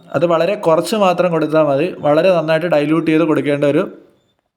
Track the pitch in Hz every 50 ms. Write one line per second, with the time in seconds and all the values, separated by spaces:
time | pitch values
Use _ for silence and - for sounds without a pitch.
0 | - - - 143 165 170 170 160 170 175 208 202 - 170 160 160 170 - 226 214
1 | 202 185 175 175 180 180 170 160 156 151 147 156 156 147 139 139 156 180 - -
2 | - 147 147 156 170 190 185 165 156 156 160 160 165 180 160 147 147 143 156 165
3 | 160 165 160 160 170 156 151 143 135 139 143 143 147 147 139 156 196 - - -
4 | - _ _ _ _ _ _ _ _ _ _